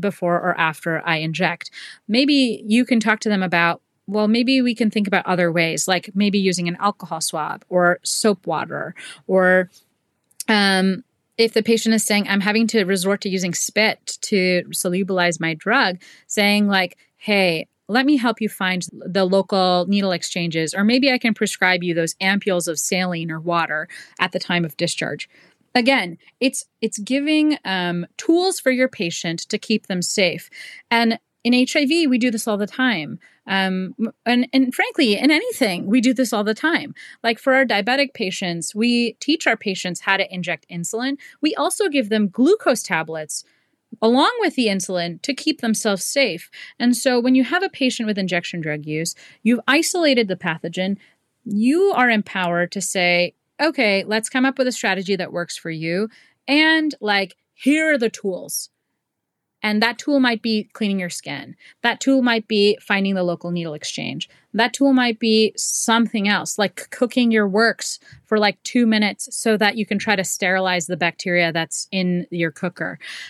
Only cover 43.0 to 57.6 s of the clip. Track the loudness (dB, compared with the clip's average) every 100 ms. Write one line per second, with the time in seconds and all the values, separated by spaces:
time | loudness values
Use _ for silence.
43 | -4 -8 -10 -12 -14 _ _ _ _ -2
44 | 2 4 2 2 -2 0 0 -2 -2 -4
45 | -4 -6 -6 -4 -4 -2 -2 -2 -2 -2
46 | -2 0 -2 -2 -12 -20 -20 -2 0 2
47 | 2 2 4 4 2 0 -2 -2 -2 -2
48 | -4 -2 -2 -2 -2 -6 -6 -6 -4 -4
49 | -6 -8 -18 -4 0 2 2 2 2 2
50 | 2 4 2 -2 -4 -4 -6 -4 -4 -4
51 | _ _ _ _ -6 0 2 4 2 4
52 | 4 2 0 -4 -2 0 -2 -4 -4 0
53 | 4 4 2 -4 _ -2 0 2 2 2
54 | 0 -2 -2 0 0 0 -2 -2 -2 -2
55 | -2 -4 -4 -6 -8 -10 -10 -6 -4 -4
56 | -4 -10 _ _ 0 2 4 4 0 -2
57 | -2 0 -2 -10 _ _